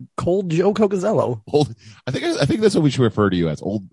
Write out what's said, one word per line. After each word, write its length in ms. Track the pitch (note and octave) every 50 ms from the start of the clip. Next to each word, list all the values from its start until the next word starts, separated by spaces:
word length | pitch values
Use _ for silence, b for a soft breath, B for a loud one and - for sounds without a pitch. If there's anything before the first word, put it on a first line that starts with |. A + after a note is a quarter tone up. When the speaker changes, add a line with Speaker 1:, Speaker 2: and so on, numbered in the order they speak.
| B2+ - -
Speaker 1:
cold 340 | - - E3+ F3 G3 G3 F3
Joe 220 | D#3 E3 F#3+ G3+ G#3
Cocazello. 680 | G3+ G#3+ G3+ G3+ F#3+ F3 G#3 G#3+ C#3+ A#2 A2 B2 A2 -
Speaker 2:
Old, 300 | - - D3 D3+ C#3+ A#2 B B G#2+ G#2 B B -
I 40 |
think, 120 | C3+ - -
I, 200 | F4 E4+ - C#3+
I 20 |
think 160 | C3+ - A3
that's 140 | G#3+ G#3+ G3+
what 80 | F#3+ D#3
we 60 | C#3+
should 100 | B2 A#2+ B2+
refer 260 | A2+ - - G#2 G2
to 60 | F#2
you 140 | F2 E2+ D#2+
as, 120 | D2+ -
old, 280 | - F2+ G2+ A2 F#2+ F2+